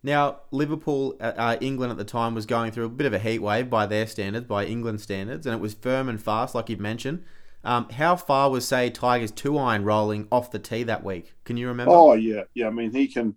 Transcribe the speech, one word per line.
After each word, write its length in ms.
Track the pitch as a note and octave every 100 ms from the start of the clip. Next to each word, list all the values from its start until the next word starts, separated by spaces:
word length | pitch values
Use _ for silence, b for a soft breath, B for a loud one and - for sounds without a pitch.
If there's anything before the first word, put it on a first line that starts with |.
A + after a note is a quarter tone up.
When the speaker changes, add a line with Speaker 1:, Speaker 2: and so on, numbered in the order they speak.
Speaker 1:
Now, 380 | C#3 D3 C#3+ - -
Liverpool, 640 | C3+ D3 D#3 D#3+ C#3+ C3+ -
uh, 140 | A2+ -
uh, 200 | A#2 A#2
England 300 | C3 C3+ B2+
at 80 | A#2
the 60 |
time 300 | G#2 B2 A#2
was 120 | A2+ G#2+
going 260 | A#2 A2+
through 140 | A2+ A2+
a 20 |
bit 180 | B2+ C#3+
of 60 |
a 60 | G#2
heat 220 | A2 A2+
wave 280 | G2 G#2+ B2+
by 160 | A#2
their 220 | G#2 G#2 A2
standards, 400 | - G2 A2 A#2+
by 180 | G#2
England 380 | G2+ A#2 A2+ G#2+
standards, 420 | - G2 G2 D3+
and 100 | B2+
it 60 | A2+
was 140 | G#2+
firm 340 | G#2 B2+ C3 C3
and 140 | A2
fast, 320 | G#2+ G#2+ B2+
like 160 | B2 A2+
you've 100 | G#2
mentioned. 420 | G#2 A2+ C3 E3 - - - -
Um, 280 | - B2 A#2
how 260 | A#2 D#3+ F3+
far 320 | - C3+ C#3
was, 180 | C3 A#2+
say, 220 | B2+ B2
Tiger's 420 | A#2 B2 B2 A2+
two 280 | - C#3 D3
iron 260 | B2+ G#2+
rolling 420 | G2+ G#2+ G#2+ G#2 G#2+
off 180 | B2 B2
the 80 | G#2+
tee 240 | - A2+
that 200 | A#2+ G#2+
week? 300 | G2 F#2 - -
Can 140 | - A#2+
you 100 | B2
remember? 240 | A#2+ B2
Speaker 2:
Oh, 220 | F3 D#3
yeah. 300 | A#2 A2 G#2+ F#2+
Yeah, 140 | - A2
I 20 |
mean, 200 | A2+ A2+
he 160 | B2+ C3+
can 300 | B2+ A2+